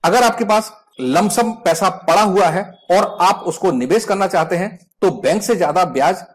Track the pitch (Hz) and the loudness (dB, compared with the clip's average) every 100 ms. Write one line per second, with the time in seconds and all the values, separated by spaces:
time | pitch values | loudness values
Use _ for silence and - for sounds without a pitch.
0 | 165 226 240 208 208 214 220 - _ _ | 2 2 2 0 0 0 -2 -16 _ _
1 | 127 147 208 220 233 220 - 160 190 180 | -2 0 0 0 -2 -2 -2 0 -2 -2
2 | - 175 214 190 180 165 202 - _ 180 | 0 2 2 2 2 0 -6 -14 _ 0
3 | - - 180 196 180 160 190 131 127 208 | 0 0 0 0 -4 -2 -2 0 0 0
4 | 220 196 190 180 160 175 196 - _ _ | 0 -2 0 0 0 -2 -4 -8 _ _
5 | 190 135 135 190 202 220 160 151 175 131 | -2 0 0 0 0 0 0 0 0 2
6 | 151 190 - | 0 0 -8